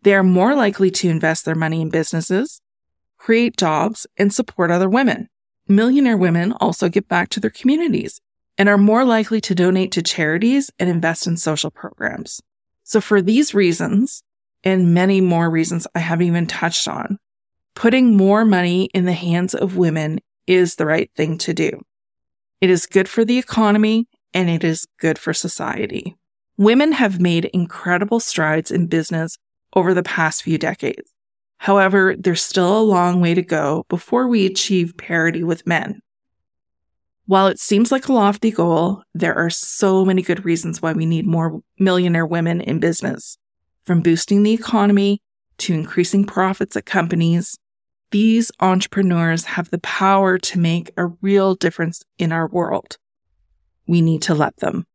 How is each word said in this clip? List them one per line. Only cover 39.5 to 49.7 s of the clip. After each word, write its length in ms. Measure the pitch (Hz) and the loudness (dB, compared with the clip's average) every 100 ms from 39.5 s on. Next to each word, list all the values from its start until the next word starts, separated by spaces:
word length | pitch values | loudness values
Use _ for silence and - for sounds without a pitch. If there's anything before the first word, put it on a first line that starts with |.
so 520 | - - - 196 190 | -2 -6 -2 2 2
many 180 | 190 185 | 2 2
good 220 | 185 175 | 0 -4
reasons 380 | 180 165 165 165 | -2 -2 -4 -6
why 100 | 165 | -4
we 140 | 160 160 | -2 -2
need 220 | 165 - | -2 0
more 340 | 165 165 160 _ _ | 0 -2 -6 _ _
millionaire 480 | 190 180 180 170 165 | 2 2 2 0 0
women 340 | 170 165 170 | -2 -2 -2
in 200 | - 165 | -4 -2
business. 580 | 170 165 - - - - _ _ _ _ - | -2 -2 -6 -8 -12 -18 _ _ _ _ -2
From 160 | 175 | 0
boosting 420 | 170 165 - 202 | 2 0 2 2
the 100 | 208 | 2
economy 680 | 226 - 226 202 202 202 202 _ _ _ _ | 0 0 0 2 2 2 -2 _ _ _ _
to 140 | - | -4
increasing 520 | 165 165 - 175 196 202 | -4 -2 -2 0 2 0
profits 500 | - 190 190 190 - | 0 -2 -2 -6 -6
at 100 | - | -4
companies, 720 | 190 170 170 165 170 208 - _ _ _ _ _ | -4 -2 0 2 0 -2 -12 _ _ _ _ _
these 400 | 202 220 226 226 - | 0 2 2 0 -2
entrepreneurs 880 | 185 185 - - 190 175 165 165 - | 0 0 -2 -2 0 2 0 -2 -4
have 240 | - | -8
the 80 | 170 | -6